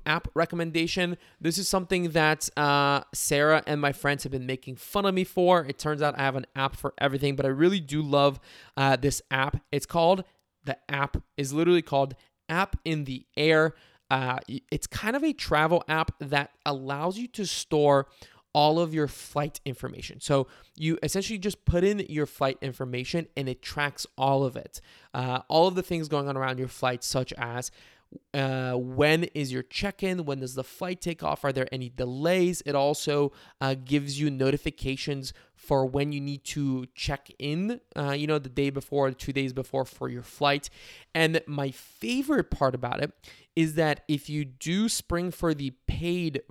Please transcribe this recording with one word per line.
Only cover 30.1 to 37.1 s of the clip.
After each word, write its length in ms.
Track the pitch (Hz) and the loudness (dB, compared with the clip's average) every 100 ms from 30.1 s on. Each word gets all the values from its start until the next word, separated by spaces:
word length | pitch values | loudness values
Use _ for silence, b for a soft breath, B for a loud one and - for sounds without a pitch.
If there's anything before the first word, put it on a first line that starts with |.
| 180 147 | -2 -4
When 140 | 135 | -4
does 140 | 127 | -6
the 100 | 131 | -6
flight 360 | 127 - 180 185 | -10 -8 -8 -4
take 220 | 170 160 | -6 -4
off? 240 | 151 147 139 | -2 -2 -2
Are 60 | |
there 140 | 131 - | -2 -2
any 160 | 131 123 | -4 -8
delays? 760 | 127 123 131 156 185 180 175 151 | -6 -6 -2 0 4 2 0 -2
It 80 | |
also, 580 | 139 143 143 - 143 143 B B B | 2 2 0 0 0 0 B B B
uh, 160 | 135 135 | -2 -2
gives 380 | 127 147 143 139 | 0 0 0 -2
you 100 | 147 | -2
notifications 1000 | 131 135 147 156 - 135 135 - 139 131 - b | 2 0 0 -4 -4 -6 -4 -6 -6 -8 -14 b
for 320 | _ - 139 131 | _ 0 2 2
when 260 | 139 147 | 0 -2
you 80 | 143 | -4
need 240 | 139 143 | -6 -8
to 400 | - 147 139 131 127 | -6 -2 0 -2 -6
check 360 | - - | -8 -4